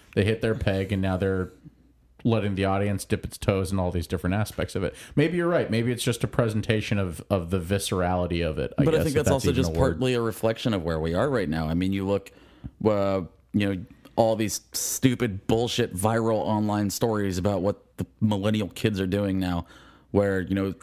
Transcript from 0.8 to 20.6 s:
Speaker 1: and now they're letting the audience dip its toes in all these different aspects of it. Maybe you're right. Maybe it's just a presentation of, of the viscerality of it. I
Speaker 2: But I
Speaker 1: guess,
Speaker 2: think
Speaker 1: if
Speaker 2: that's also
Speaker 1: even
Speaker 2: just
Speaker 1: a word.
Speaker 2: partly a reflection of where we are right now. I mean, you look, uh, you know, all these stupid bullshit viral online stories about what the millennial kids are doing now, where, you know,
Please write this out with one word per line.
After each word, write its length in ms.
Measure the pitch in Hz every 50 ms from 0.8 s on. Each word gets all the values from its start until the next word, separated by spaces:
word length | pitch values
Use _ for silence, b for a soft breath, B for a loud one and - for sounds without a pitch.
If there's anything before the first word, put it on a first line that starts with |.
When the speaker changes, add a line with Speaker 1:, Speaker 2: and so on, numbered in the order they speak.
| 98 95 104
Speaker 1:
and 80 | 95
now 160 | 95 95 92
they're 360 | 90 98 98 95 92 92 90 - - - - - _ _ _ _ _ _ _ _ - -
letting 300 | 120 113 110 98 104 98
the 120 | 92 95
audience 380 | 95 95 98 101 104 101 95 -
dip 200 | - - 98 -
its 140 | - - -
toes 340 | - - 101 95 95 87 98
in 60 | 98
all 120 | 92 87
these 160 | 85 90 82
different 280 | - - 90 - 87 90
aspects 400 | 104 107 - - - - 90 -
of 80 | 98 98
it. 100 | - B B B B B
Maybe 220 | - 147 165 170 175
you're 100 | 170 170
right. 220 | 175 160 117 -
Maybe 200 | 104 113 117 120
it's 140 | 123 110 -
just 180 | - 117 - -
a 60 | 120
presentation 680 | - - 123 113 104 107 101 - 117 107 104 - - 104
of, 260 | 98 92 82 - - -
of 200 | 101 98 85 82
the 80 | 90 95
viscerality 880 | 85 82 98 98 - - - 92 90 87 92 90 90 87 87 85 85
of 120 | 80 78 76
it. 140 | 67 - -
I 80 | - 147
Speaker 2:
But 100 | 147 156
I 40 | 156
Speaker 1:
guess, 60 | 151
Speaker 2:
think 120 | 160 135
Speaker 1:
if 80 | 151 147
Speaker 2:
that's 60 | - -
also 160 | 135 123 92
Speaker 1:
even 80 | 85
Speaker 2:
just 140 | - - 85
Speaker 1:
a 80 | 78 82
word. 140 | 135 131 85
Speaker 2:
partly 220 | 80 127 127 127
a 60 | 120
reflection 540 | 117 113 107 - - 113 113 - - 127 110
of 80 | 95 80
where 180 | 82 82 80
we 140 | 78 82 82
are 160 | 90 117 147
right 180 | 139 120 98 73
now. 180 | 78 80 80
I 80 | 78 80
mean, 180 | 85 92 95 98
you 140 | 98 98
look, 240 | 95 101 98 98 - B B B B B B B B B - -
uh, 380 | 107 107 101 98 98 98 95 90 80 - _ _ _ -
you 200 | 104 104 98 98
know, 100 | 92 95 - - - - - -
all 220 | - 117 113 113
these 240 | 104 110 101 - - - _ -
stupid 760 | - - - - - - 131 120 - 127 120 95 98 -
bullshit 500 | - 113 113 120 117 - - 117 - -
viral 440 | 90 95 107 113 117 113 113 110 107
online 500 | 78 80 107 107 107 107 104 104 104 98
stories 480 | - - - 117 110 107 101 98 92 90
about 240 | 87 104 101 95 85
what 340 | 101 98 - _ _ _
the 100 | - - - _ _
millennial 480 | - 110 107 101 95 107 107 107 104 90
kids 320 | - - - 113 107 95
are 60 | 95
doing 340 | 95 92 101 101 98 95 95
now, 260 | 92 90 87 87 87 B B B B B B B B B
where, 320 | - 98 101 101 98 95 90
you 120 | 82 95
know, 200 | 98